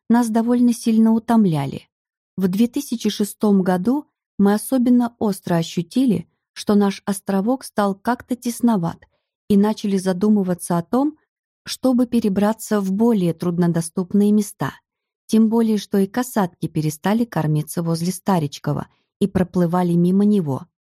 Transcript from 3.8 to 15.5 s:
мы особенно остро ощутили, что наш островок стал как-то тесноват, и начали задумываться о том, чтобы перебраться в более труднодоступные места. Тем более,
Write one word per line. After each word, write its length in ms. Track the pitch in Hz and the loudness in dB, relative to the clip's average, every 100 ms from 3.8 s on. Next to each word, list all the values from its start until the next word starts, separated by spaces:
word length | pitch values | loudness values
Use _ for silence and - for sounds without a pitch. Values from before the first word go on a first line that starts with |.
| 196 277 - _ _ - | 0 -2 -4 _ _ 0
мы 160 | 196 208 | 2 2
особенно 600 | - 269 247 247 240 - | 0 0 4 2 2 -2
остро 360 | 220 190 - 170 | -4 -4 -2 -2
ощутили, 720 | 165 - 170 - 262 185 - _ _ | -2 -6 -4 0 0 0 -4 _ _
что 200 | - - | -10 0
наш 300 | 208 202 196 - | 2 2 -2 -6
островок 580 | 196 - 196 208 262 | -6 -4 -2 -2 -4
стал 300 | - - 202 | -4 -4 -2
как-то 420 | 196 - 247 - 240 | -2 -4 -6 -6 -6
тесноват, 720 | 240 233 233 214 165 - - _ _ _ _ | -6 -2 0 0 -2 -8 -20 _ _ _ _
и 100 | 196 | 2
начали 400 | 208 214 208 196 | 2 0 -2 -2
задумываться 800 | 185 180 214 208 185 180 - 175 | -2 0 2 2 2 -4 -2 -4
о 20 | |
том, 380 | 170 240 285 311 _ _ _ _ | 0 0 -2 -4 _ _ _ _
чтобы 440 | - - 254 247 247 | -16 -4 0 2 2
перебраться 760 | 233 220 190 202 220 - 214 | 0 0 0 0 -2 -4 -2
в 100 | 190 | -2
более 440 | 190 233 220 175 160 | 0 2 2 0 -2
труднодоступные 960 | 175 175 175 165 165 - 180 202 208 | -4 0 0 0 -4 -6 -2 2 4
места. 420 | 214 202 - 139 - _ _ _ _ _ | 2 0 -6 -8 -8 _ _ _ _ _
Тем 200 | 220 | 2
более, 280 | 220 | 2